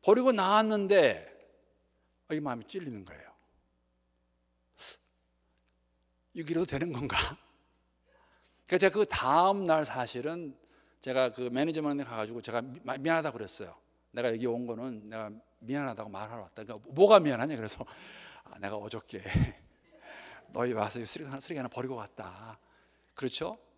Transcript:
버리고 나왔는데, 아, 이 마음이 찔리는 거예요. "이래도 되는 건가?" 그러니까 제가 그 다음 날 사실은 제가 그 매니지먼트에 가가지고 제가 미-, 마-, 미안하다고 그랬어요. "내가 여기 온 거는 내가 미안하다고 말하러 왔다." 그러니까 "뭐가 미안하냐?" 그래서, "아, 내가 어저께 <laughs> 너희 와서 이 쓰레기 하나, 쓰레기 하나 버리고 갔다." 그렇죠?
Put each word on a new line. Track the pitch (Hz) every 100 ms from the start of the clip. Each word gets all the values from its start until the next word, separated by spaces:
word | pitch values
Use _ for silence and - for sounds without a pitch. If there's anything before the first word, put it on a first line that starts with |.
버리고 | - 220 254
나왔는데, | 226 185 208 220 208 196 202 139 95 - - - _ _ _ _ _ _ _ _
아, |
이 | 156
마음이 | 147 120 107
찔리는 | 190 160 110
거예요. | 95 73 - _ _ _ _ _ _ _ _ _ _ _ _ _ _ _ - - _ _ _ _ _ _ _ _ _ _ _ _ _
"이래도 | - 156 165
되는 | - 139 170
건가?" | 127 135 - - 151 _ _ _ _ _ _ _ _ _ _ _ _ -
그러니까 | 180
제가 | 190
그 | 202 208
다음 | - 127 151 185 202 180
날 | 160
사실은 | 147 123 120 120 143 165 160 131 _ _ _ _
제가 | - 131 127
그 | 110 123
매니지먼트에 | 123 156 160 147 143
가가지고 | 123 117 107 117
제가 | 110 117
미-, | 131 127
마-, | - 135
미안하다고 | 143 165 151 117
그랬어요. | 104 - 92 - _ _ _
"내가 | 120 123
여기 | 113 123
온 | 117 123
거는 | 113 131 110 104
내가 | 110 107 107 _ _
미안하다고 | 117 139 139 113 107
말하러 | 98 107 117
왔다." | 92 -
그러니까 | 107 107 -
"뭐가 | 139 196 214
미안하냐?" | 151 120 135 139
그래서, | 110 - - - - - - -
"아, | - -
내가 | 98 104
어저께 | 104 110 - 107
<laughs> | 92 - - - _ _ _ - - - - - -
너희 | - 123
와서 | 110 104 120
이 |
쓰레기 | 110 - 147
하나, | 135
쓰레기 | - 156
하나 | 123
버리고 | - 127 127
갔다." | 101 - 95 92 113 110 _ _ _ _ _
그렇죠? | - 131 - 160 220 _